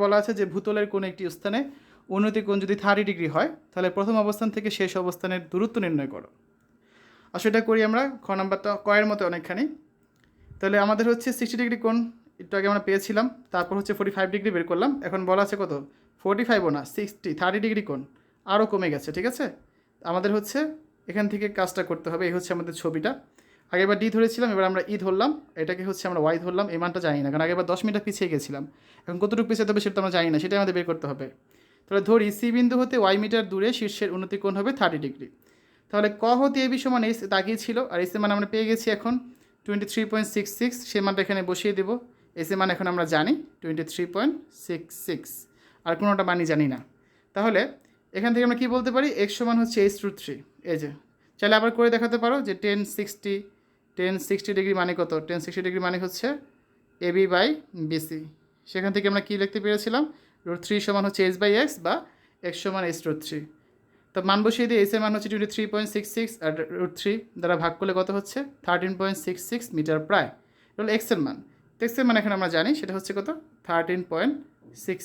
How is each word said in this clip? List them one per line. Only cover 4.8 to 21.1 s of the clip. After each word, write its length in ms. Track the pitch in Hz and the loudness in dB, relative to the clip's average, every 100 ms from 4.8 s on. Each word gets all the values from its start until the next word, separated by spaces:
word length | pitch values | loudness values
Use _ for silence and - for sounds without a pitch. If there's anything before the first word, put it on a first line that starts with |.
| 185 190 | -2 0
অবস্থানের 380 | 180 175 185 185 165 | -2 -4 -4 -4 -4
দূরত্ব 240 | 180 226 233 180 | -2 0 0 0
নির্ণয় 240 | 151 135 | 0 -2
করো। 160 | 90 - _ _ _ _ _ _ _ _ _ _ | -8 -14 _ _ _ _ _ _ _ _ _ _
আর 60 | 180 | -2
সেটা 160 | 220 220 226 | 2 4 4
করি 120 | 220 220 | 4 4
আমরা 140 | 226 277 254 - | 2 0 -4 -4
খ 20 | 190 | -2
নাম্বারটা 300 | 190 190 208 202 208 | 0 -2 -2 -2 2
ক 20 | 208 | 4
এর 60 | 214 | 4
মতো 120 | 208 180 | 2 0
অনেকখানি। 340 | 175 165 180 302 - _ _ _ _ _ _ - - | -2 -4 -4 -4 -6 _ _ _ _ _ _ -20 -6
তাহলে 180 | 196 202 202 | 2 4 4
আমাদের 200 | 214 226 | 4 4
হচ্ছে 180 | 233 262 247 | 2 0 -2
সিক্সটি 200 | 233 233 | -2 -2
ডিগ্রি 160 | 240 233 220 | -2 0 0
কোণ 100 | 233 233 - _ - | 0 -2 -6 _ -20
একটু 120 | 180 196 | -6 0
আগে 100 | 196 | 2
আমরা 120 | 202 196 | 2 2
পেয়েছিলাম, 380 | 196 196 214 247 - - | 0 2 0 0 -4 -4
তারপর 200 | 180 175 196 | -2 0 -2
হচ্ছে 140 | 196 202 | -2 -2
ফর্টি 160 | 196 196 | -2 0
ফাইভ 120 | 190 196 | -2 0
ডিগ্রি 140 | 202 175 | 0 0
বের 100 | 170 | 0
করলাম। 200 | 175 247 277 - | 2 2 0 -2
এখন 120 | 190 185 | -2 2
বলা 120 | 190 202 | 2 2
আছে 100 | 202 | 0
কত? 120 | 190 143 139 _ _ _ | -4 -4 -8 _ _ _
ফর্টি 200 | 190 202 240 | 0 0 2
ফাইভ 120 | 220 170 | 2 2
ও 20 | 143 | 0
না, 60 | 135 - | -4 -6
সিক্সটি, 340 | 202 - 190 156 | -8 -8 -8 -2
থার্টি 200 | 180 202 220 | 0 0 0
ডিগ্রি 180 | 214 208 | 0 -2
কোণ 100 | 135 143 _ _ _ - | -6 -8 _ _ _ 0
আরও 120 | 202 214 | 2 4
কমে 160 | 202 180 | 2 0
গেছে, 160 | 143 - 160 | -2 -4 -4
ঠিক 100 | 220 | -4
আছে? 140 | 240 247 - _ _ _ _ 170 | -2 -6 -8 _ _ _ _ -4
আমাদের 220 | 180 196 208 | -2 0 0
হচ্ছে 220 | 208 277 311 311 - _ - | 0 -2 -2 -6 -18 _ -6